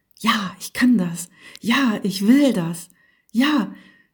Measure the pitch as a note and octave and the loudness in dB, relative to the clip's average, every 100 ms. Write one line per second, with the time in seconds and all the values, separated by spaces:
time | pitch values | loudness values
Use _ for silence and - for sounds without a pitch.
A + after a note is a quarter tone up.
0 | _ - A3 A3+ F#3 - - - B3 A3 | _ -6 -2 -2 -4 -12 -12 0 2 2
1 | F3 E3+ - _ - - G#3+ B3+ B3+ G#3 | 0 -8 -14 _ -20 -8 -2 0 0 -2
2 | G3 F#3+ G3+ C#4 C#4 G3 E3 E3+ - _ | -4 0 4 4 4 2 -2 -6 -14 _
3 | _ _ _ A3 D4 D4 G3 - - _ | _ _ _ 0 2 0 -2 -8 -20 _
4 | _ | _